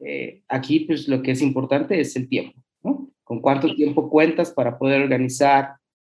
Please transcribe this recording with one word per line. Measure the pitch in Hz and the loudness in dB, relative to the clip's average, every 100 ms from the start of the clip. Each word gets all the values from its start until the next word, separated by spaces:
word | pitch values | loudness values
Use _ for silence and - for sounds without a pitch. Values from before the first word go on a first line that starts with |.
| 143 | -10
eh, | 139 117 - - | -8 -10 -12 -6
aquí | 131 131 156 | -4 0 0
pues | 156 147 139 | 0 -4 0
lo | 131 | -2
que | 131 | 0
es | 127 | 0
importante | 139 135 131 139 - 185 | 0 0 0 0 0 0
es | 143 127 | 0 -4
el | 127 | -4
tiempo, | 110 90 _ _ _ | -4 -6 _ _ _
¿no? | 214 285 - _ | -6 -6 -6 _
¿Con | - 117 | -10 -2
cuánto | 139 135 156 | 0 2 0
tiempo | - 147 143 - | 0 0 0 2
cuentas | 151 160 160 165 | 4 4 2 -2
para | - 120 123 | 0 -2 0
poder | 135 139 | 0 2
organizar | 135 127 127 - 139 139 135 - _ _ | 2 0 0 2 4 4 2 -8 _ _